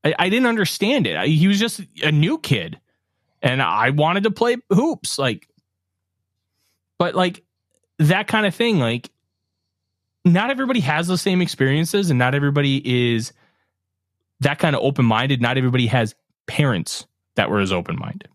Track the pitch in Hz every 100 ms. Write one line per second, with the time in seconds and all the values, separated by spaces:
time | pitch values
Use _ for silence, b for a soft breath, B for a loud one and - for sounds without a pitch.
0 | 147 - 180 226 254 226 175 - 202 277
1 | 113 80 107 156 185 196 226 - 175 -
2 | 151 151 160 320 - 120 82 78 _ _
3 | _ _ _ _ 127 131 107 101 120 147
4 | 156 185 214 - 233 247 _ 196 302 269
5 | - - 135 104 _ _ _ _ _ _
6 | _ _ _ _ _ _ _ _ _ _
7 | 175 - 180 180 _ _ _ _ _ -
8 | 151 185 208 220 208 - 233 196 117 120
9 | - _ _ _ _ _ _ _ _ _
10 | _ _ 175 175 233 262 262 247 147 156
11 | 170 185 202 180 175 - 135 143 165 202
12 | 185 127 127 139 143 143 143 135 - 123
13 | 120 117 113 _ _ _ _ _ _ _
14 | _ _ _ _ 135 147 165 139 135 139
15 | 120 110 135 135 120 131 127 127 117 127
16 | 113 - _ _ - - 143 98 - -
17 | - _ _ - - 101 95 92 87 85
18 | - - -